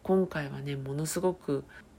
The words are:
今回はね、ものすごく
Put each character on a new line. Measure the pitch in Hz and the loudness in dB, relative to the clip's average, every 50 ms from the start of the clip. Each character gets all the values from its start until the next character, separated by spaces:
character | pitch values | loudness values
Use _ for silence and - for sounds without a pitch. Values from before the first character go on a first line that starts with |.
今 | - - 190 190 185 | 0 4 4 4 4
回 | 180 - 156 143 139 | 2 0 -4 -4 -4
は | 139 139 | -6 -6
ね、 | 139 143 139 | -4 -4 -4
も | 139 135 135 139 | -4 -4 -4 -2
の | 147 156 | -2 -2
す | 156 - - | -2 0 0
ご | 185 185 175 | 2 0 0
く | - - - 143 139 - - - - - - - | 0 -2 -2 -2 -2 -4 -8 -16 -20 -20 -20 -20